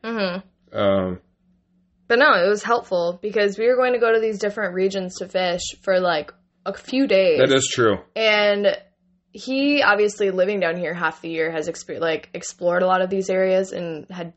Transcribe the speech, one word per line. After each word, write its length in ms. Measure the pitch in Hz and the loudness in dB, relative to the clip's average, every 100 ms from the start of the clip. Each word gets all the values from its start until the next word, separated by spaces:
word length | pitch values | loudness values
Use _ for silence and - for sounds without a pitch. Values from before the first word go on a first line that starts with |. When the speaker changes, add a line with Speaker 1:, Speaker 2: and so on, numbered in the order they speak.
Speaker 1:
Mm-hmm. 720 | 220 226 190 180 - _ _ 104 | -8 -4 -4 -6 -12 _ _ -2
Speaker 2:
Um, 420 | 101 98 92 90 _ _ _ _ _ _ _ _ - | 0 0 -2 -6 _ _ _ _ _ _ _ _ -2
Speaker 1:
But 120 | 233 | 2
no, 140 | 294 | 4
it 140 | 214 180 | 4 2
was 160 | 208 | 0
helpful 560 | 214 240 - 180 170 175 | 0 -2 0 -2 -2 -4
because 360 | 208 208 202 196 | -4 0 0 0
we 80 | 226 | 0
were 80 | 254 | 2
going 180 | 254 | 2
to 60 | 247 | 2
go 140 | 226 | 2
to 60 | 226 | 2
these 200 | 220 202 | 0 -2
different 340 | 208 202 196 180 | -4 -4 -4 -2
regions 400 | 190 196 185 180 | -2 -2 -6 -8
to 100 | 185 | -6
fish 340 | 185 185 175 - - | -2 -2 -2 -6 -6
for, 180 | - 185 | 0 0
like, 320 | 180 160 147 - _ _ - | 2 0 -4 -14 _ _ -10
a 80 | |
few 320 | - - 254 269 | -10 -4 0 4
days. 320 | 190 185 151 | 4 4 4
Speaker 2:
That 120 | 135 | 4
is 160 | 135 131 | 4 2
true. 300 | - 113 95 - - | 2 2 2 -4 -2
Speaker 1:
And 640 | 220 214 208 202 202 - - _ _ _ _ | 2 2 2 2 2 0 -6 _ _ _ _
he, 500 | - 247 262 285 285 | -14 -4 0 2 2
obviously, 500 | 233 208 208 208 202 | 4 4 2 0 -2
living 280 | 185 185 208 | 0 0 0
down 180 | 175 175 | -2 -2
here 160 | 170 | -4
half 280 | 170 160 160 | -4 -4 -6
the 80 | 165 | -8
year, 220 | 160 160 | -4 -4
has 160 | 165 156 | -4 -6
exper-, 300 | 165 - - | -8 -12 -4
like, 300 | 165 160 - | -2 -4 -6
explored 480 | 170 - - 175 175 | -14 -14 -4 0 2
a 40 | 185 | 2
lot 140 | 185 | 2
of 80 | 185 | 0
these 200 | 190 190 | -2 -2
areas 420 | 185 190 185 190 | 0 2 2 0
and 380 | - 170 156 - | -6 -8 -10 -12
had 240 | 180 170 | -12 -14